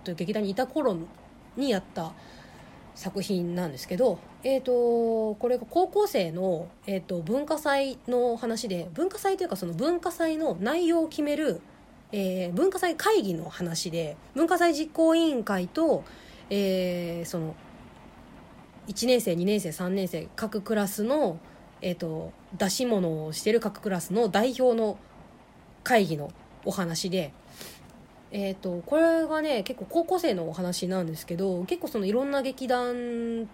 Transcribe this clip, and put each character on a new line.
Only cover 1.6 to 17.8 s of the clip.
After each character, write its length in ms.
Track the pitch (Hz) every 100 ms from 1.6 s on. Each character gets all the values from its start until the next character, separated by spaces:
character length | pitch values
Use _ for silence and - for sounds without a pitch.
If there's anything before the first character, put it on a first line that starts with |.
| 277
や 100 | 190
っ 20 | -
た 180 | - 160 - - - - - - - -
作 280 | - 190 196
品 340 | 185 185 175 175
な 100 | 170
ん 60 |
で 60 | 131
す 100 | -
け 80 | 180
ど、 240 | 247 175 - -
え 140 | 254 262
ー 20 |
と、 720 | 254 247 240 233 226 226 220
こ 140 | 208 240
れ 100 | 247
が 80 | 220
高 200 | 339 359
校 180 | 403 403
生 240 | 208 165
の、 380 | 175 190 165 170 - -
え 120 | 190
ー 20 |
と、 200 | 190 175
文 240 | 160 262
化 140 | 294 302
祭 400 | 294 277 277 233 -
の 300 | 247 240 233
話 320 | 233 226 220
で、 200 | 175 170
文 160 | 165 381
化 80 | -
祭 180 | 392 381
と 60 |
い 40 | 359
う 20 |
か 80 | 196
そ 100 | 175
の 60 |
文 260 | 165 294 349
化 140 | 349
祭 240 | 339 330 311
の 200 | 302 175
内 260 | 220 330 330
容 160 | 339
を 60 | 320
決 140 | -
め 140 | 294 294
る、 240 | 285 160 - - - - -
え 340 | 202 185 185 175
ー、 60 |
文 180 | 180 381
化 80 | 370
祭 160 | 349
会 280 | 330 415 415
議 120 | 196
の 160 | 160 160
話 400 | - 175 165 180
で、 260 | 165 151 151 -
文 120 | 269 330
化 120 | 349
祭 160 | 339
実 200 | 294 311
行 220 | - 320 330
委 20 |
員 240 | 320 254
会 240 | 208 190 180
と、 380 | 311 320 185 - - - - -
え 760 | 202 196 185 180 175 170 170 165
ー、 20 |
そ 120 | 170
の、 160 | 160 - - -